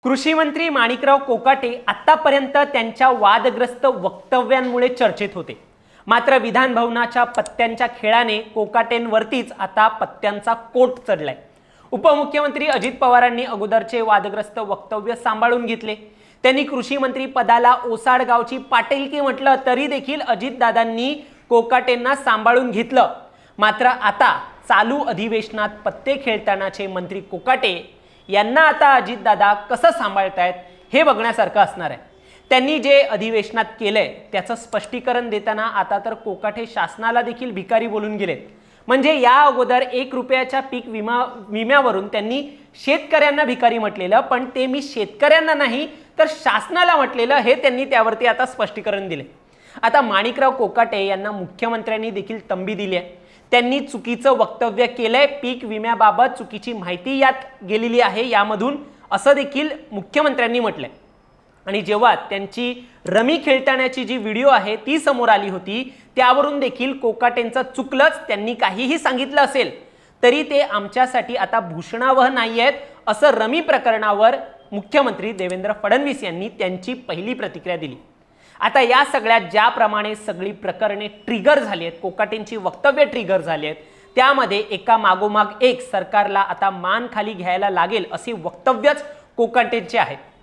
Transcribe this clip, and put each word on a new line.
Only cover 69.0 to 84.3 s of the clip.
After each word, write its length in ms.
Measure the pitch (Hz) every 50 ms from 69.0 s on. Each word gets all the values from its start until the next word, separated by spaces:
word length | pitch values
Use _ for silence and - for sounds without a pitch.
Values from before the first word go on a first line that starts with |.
| 311 311 262 247 269 262 277 294
असेल, 300 | 277 262 277 277 233 156 - - - - _ _ _ _ _ _ -
तरी 200 | 240 254 294 311
ते 180 | 294 294 277
आमच्यासाठी 760 | 294 285 202 208 202 202 - 254 254 254 254 247 220 240 233
आता 240 | - 196 190 - 226
भूषणावह 680 | 196 175 160 160 175 - - 226 247 262 269 262 254 254
नाही 320 | 269 254 226 226 226 233
आहेत, 120 | 233 262 - - - - - - _
असं 240 | - 214 214 - 294
रमी 300 | 254 220 220 220 254 330
प्रकरणावर 760 | 330 330 302 262 - 240 226 220 214 214 208 202 214 226 262 269 - - - - - _ 208
मुख्यमंत्री 600 | 202 190 - - 285 277 247 202 180 185 214 226
देवेंद्र 400 | 190 190 180 180 185 185 208 208 208 -
फडणवीस 400 | 202 214 262 285 285 262 - -
यांनी 260 | 190 165 170 190 226
त्यांची 460 | - - 208 185 185 185 185 - 254
पहिली 400 | 254 - - 170 165 185 220 254
प्रतिक्रिया 420 | 247 226 185 - 170 - 185 175
दिली. 200 | 165 156 147 123 123 - _ _ _ _ _ _ _ _ _ _ -
आता 200 | - 220 233 277
या 240 | 254 240 247 254 285 277 -
सगळ्या 260 | 269 214 226 226 226
ज्याप्रमाणे 760 | 196 165 160 214 214 240 240 - 233 214 214 208 208 214 214
सगळी 380 | 208 - - 190 170 185 202 214
प्रकरणे 560 | 208 - 190 - - 220 208 202 196 208 208
ट्रिगर 500 | 208 - - - 240 226 190 269 302 285
झाली 280 | 247 214 202 175 165
आहेत, 120 | 170 165 170 -
कोकाटेंची 540 | 190 185 - 214 202 220 220 208 208 233
वक्तव्य 480 | 220 185 185 180 - - 285 277 302 294
ट्रिगर 360 | 285 277 254 220 175 190 185
झाली 260 | 160 165 160 151 151
आहेत, 100 | 151 156 - - - _ - - - _
त्यामध्ये 420 | 240 254 269